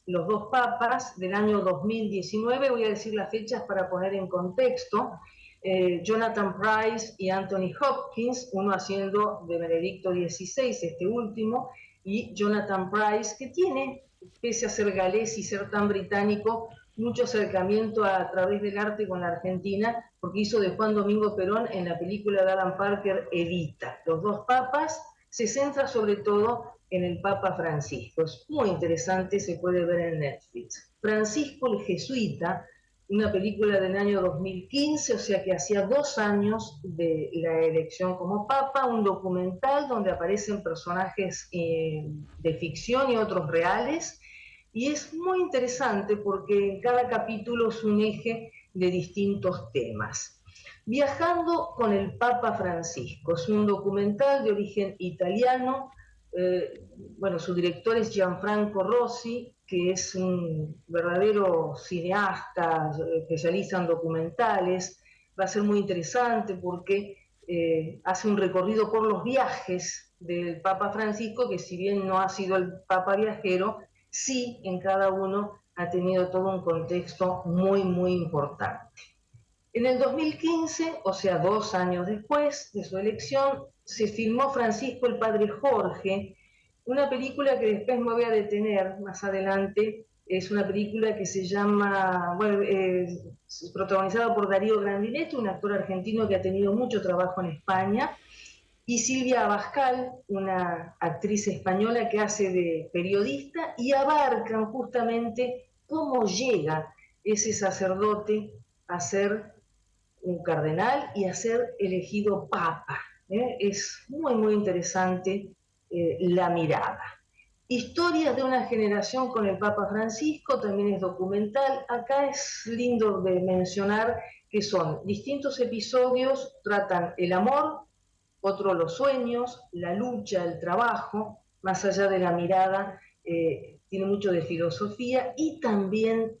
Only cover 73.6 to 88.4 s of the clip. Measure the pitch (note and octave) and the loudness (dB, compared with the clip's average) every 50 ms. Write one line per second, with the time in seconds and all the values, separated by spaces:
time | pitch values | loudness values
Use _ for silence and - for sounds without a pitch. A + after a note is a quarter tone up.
73.6 | F#3+ G#3+ - - - - _ _ _ _ - - - C4 C4 B3 B3 A#3+ A#3 - | 2 0 -2 -6 -10 -20 _ _ _ _ -8 -6 -4 -2 -2 -2 -2 -4 -6 -8
74.6 | - F#3+ F#3 F3+ F3+ G3 F#3+ F#3+ G3 F#3+ F#3+ F#3+ G3 F#3+ G3 G3+ G#3 G3+ - - | -6 -6 -4 -2 0 2 2 4 4 2 2 2 0 -2 -2 -2 -4 -4 -8 -14
75.6 | _ _ - F3+ E3+ E3+ F3+ F3+ F3+ F#3 F#3 F#3 F3+ F3+ F#3 F#3 F#3+ F#3+ F#3+ F3+ | _ _ -8 -6 -4 -2 -2 0 2 2 2 2 2 2 0 0 0 0 -2 -2
76.6 | F3 F3 E3 D#3+ E3 - F3+ F3 E3+ - - - F#3 F#3 F3+ - - E3+ E3+ F3+ | 0 0 0 0 0 -2 -2 -4 -4 -4 -4 -2 0 0 0 -2 -2 0 2 4
77.6 | F#3+ F#3+ G3 G3 F#3+ F#3 F3 F3 F3+ F3+ F3+ F3 E3 D3+ D#3+ D3 C#3+ - - - | 4 4 4 4 4 2 2 2 2 2 2 0 0 0 0 -2 -2 -2 -4 -4
78.6 | - - - - - - _ - - - _ _ _ _ - - _ _ _ _ | -6 -6 -6 -8 -12 -18 _ -20 -20 -20 _ _ _ _ -20 -20 _ _ _ _
79.6 | _ _ - A#3 A#3 B3+ B3+ A3+ C4+ B3+ C4+ D#4+ D#4 D#4 D4 - D#4+ D#4+ E4+ E4 | _ _ -2 0 2 2 4 4 2 2 2 2 0 0 0 0 0 2 2 2
80.6 | E4 D#4 - - E4 E4 D#4+ - - G3 F#3+ - - F#3+ F3 E3 D#3+ F#3 G#3 F3+ | 0 -2 -2 -2 -4 -4 -4 -4 -2 -2 -2 0 2 2 2 4 4 4 2 2
81.6 | - - - F#3 F3+ F3+ F3+ F3+ F3+ G3 G#3+ G#3 - - D4 D4 D4 D4 C#4+ - | 0 0 0 0 0 0 0 -2 -2 -2 -4 -4 -2 0 2 2 2 2 0 -4
82.6 | - - - G3+ - - F#3 F#3+ G3+ A3 A3 - - - C4+ C4+ C#4 C#4 C#4 C#4 | -8 -10 -8 -8 -8 -6 -4 -2 -2 -2 -2 -2 -4 0 2 2 2 2 0 -2
83.6 | - - _ _ _ - - - A3 G#3 - - A3+ A3 A#3 B3 C4+ C#4 C#4 B3 | -6 -14 _ _ _ -8 -4 -2 -2 0 0 0 0 2 2 2 2 2 2 2
84.6 | A#3 A3+ G#3 - C4+ B3+ - - B3 A#3 G3+ - A3 A3 G#3+ G#3 G#3+ G#3 - - | 2 0 0 0 -2 -6 -4 0 0 0 2 2 0 2 2 2 2 2 0 0
85.6 | - C#4 B3+ G#3+ F#3 F3+ - - - F#3+ G3 G3+ G3+ - - _ _ _ _ _ | 2 2 4 4 2 0 -4 -4 -2 -2 -2 -2 -4 -8 -12 _ _ _ _ _
86.6 | _ _ _ _ - A#3 B3+ C#4+ C#4 C#4 C4 A#3+ C4 C4 - C#4+ C#4 C#4 B3+ A3+ | _ _ _ _ -4 -2 2 2 2 2 0 -2 -4 -4 -2 0 2 2 2 4
87.6 | A3+ G#3+ G#3 - - - B3 A#3 A#3 A#3+ A#3 A#3+ A#3+ A3+ A3 G#3+ | 4 2 2 2 0 0 0 2 2 2 2 2 2 4 2 2